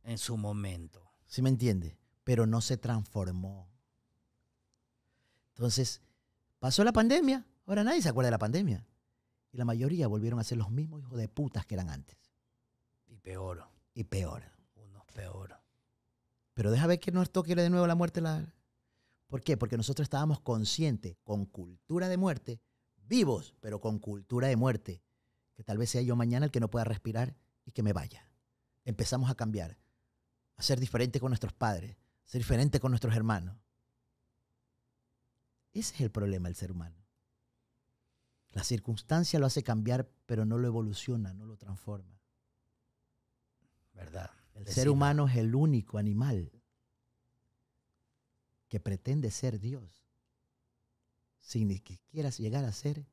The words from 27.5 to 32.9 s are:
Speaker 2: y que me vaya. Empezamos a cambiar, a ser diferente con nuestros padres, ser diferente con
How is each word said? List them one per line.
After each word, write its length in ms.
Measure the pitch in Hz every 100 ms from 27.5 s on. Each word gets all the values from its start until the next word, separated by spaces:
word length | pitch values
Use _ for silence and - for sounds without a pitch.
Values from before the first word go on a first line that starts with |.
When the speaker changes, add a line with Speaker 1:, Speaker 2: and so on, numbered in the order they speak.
| _ -
Speaker 2:
y 60 |
que 100 | -
me 100 | 107
vaya. 360 | 90 71 - _ _ _ _ _ _ -
Empezamos 440 | 107 113 127 127
a 40 |
cambiar, 440 | 127 110 104 85 - _ _ _ _ _ _ _ -
a 60 |
ser 180 | - 127
diferente 400 | 127 117 123 120
con 80 | 127
nuestros 220 | 120 -
padres, 440 | - 113 92 98 - _ _
ser 160 | _ 127
diferente 400 | 117 117 143 135
con 100 | 131